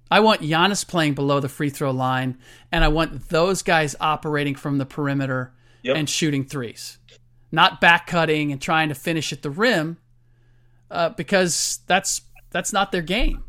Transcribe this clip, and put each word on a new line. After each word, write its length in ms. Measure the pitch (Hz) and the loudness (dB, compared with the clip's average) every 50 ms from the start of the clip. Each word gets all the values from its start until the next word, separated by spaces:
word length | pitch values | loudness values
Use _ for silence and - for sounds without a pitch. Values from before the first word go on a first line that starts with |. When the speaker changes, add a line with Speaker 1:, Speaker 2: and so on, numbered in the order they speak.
| _ - | _ 2
Speaker 1:
I 100 | 170 196 | 4 4
want 220 | 214 220 214 - 160 | 6 6 4 2 0
Giannis 440 | 147 160 160 175 196 202 185 - | 0 0 2 2 2 0 -2 -6
playing 280 | - - 175 156 147 139 | -4 -2 0 0 0 0
below 260 | 139 139 139 143 143 | 0 0 0 0 0
the 80 | 131 131 | -2 -4
free 220 | - - 156 143 | -6 -4 -4 -4
throw 200 | 135 - 151 139 | -4 -4 -4 -4
line, 480 | 131 127 127 127 127 127 131 131 127 - - - - - - _ | -2 -2 -2 -2 -2 -2 -2 -4 -6 -8 -14 -20 -20 -20 -10 _
and 140 | - 165 165 | 0 2 2
I 40 | 156 | 4
want 420 | 151 160 165 143 139 135 - - | 4 2 0 -2 -4 -10 -6 -2
those 320 | 175 160 170 190 190 - - | 2 2 2 2 2 0 0
guys 340 | 190 175 160 156 143 - - | 2 2 2 2 0 -2 -4
operating 540 | - 156 151 143 - 156 151 143 147 143 139 | -2 -2 -2 -2 -4 -4 -2 -2 -2 -2 -4
from 240 | - - 147 143 139 | -6 -6 -4 -2 -2
the 80 | 135 | -4
perimeter 680 | 135 - - 147 139 139 139 139 131 131 127 127 127 - _ _ _ - _ - | -4 -6 -4 -4 -2 -2 -2 -2 -2 -4 -4 -6 -8 -12 _ _ _ -20 _ -4
Speaker 2:
Yep. 140 | - 139 | -2 -2
Speaker 1:
and 120 | 156 151 139 | 0 -2 -2
shooting 360 | - - 170 156 143 139 135 | -2 -2 0 0 0 -2 -4
threes, 540 | 135 147 139 120 110 - - - - - - _ - - - _ _ _ _ _ _ - | -6 -8 -10 -10 -10 -12 -14 -16 -18 -18 -20 _ -20 -20 -20 _ _ _ _ _ _ 2
not 260 | 160 175 185 180 - | 2 2 2 2 4
back 280 | 196 175 170 170 - | 6 6 6 6 4
cutting 460 | - 185 170 160 160 156 151 151 147 143 | 0 0 0 2 2 2 0 0 -2 -2
and 80 | 131 | -4
trying 280 | - - 165 160 160 151 | -2 0 0 2 2 0
to 60 | 143 | -2
finish 400 | - - 175 165 160 143 - 151 | -4 -4 -4 -2 -2 -4 -4 -6
at 80 | 135 - | -8 -8
the 80 | 147 | -8
rim, 480 | 139 180 220 254 226 170 151 165 165 - _ _ _ _ _ _ _ _ _ _ _ _ _ _ _ _ _ _ | -2 0 0 2 2 2 0 -2 -6 -10 _ _ _ _ _ _ _ _ _ _ _ _ _ _ _ _ _ _
uh, 200 | - 175 170 160 | -2 -2 -2 -2
because 680 | - - 175 - 202 185 185 170 156 - - - - - - | -2 -6 -2 0 2 2 2 2 0 -2 -2 -4 -6 -6 -2
that's, 360 | - 180 196 - - - - - - - - - - | 0 0 0 0 -2 -4 -6 -8 -14 -20 -20 -16 -8
that's 220 | - 175 185 - - | -6 -6 -4 -2 0
not 180 | 196 202 - | 0 0 0
their 120 | - 180 160 | -2 -4 -2
game. 420 | 151 185 233 311 311 - - - | -2 0 0 2 0 0 -2 -6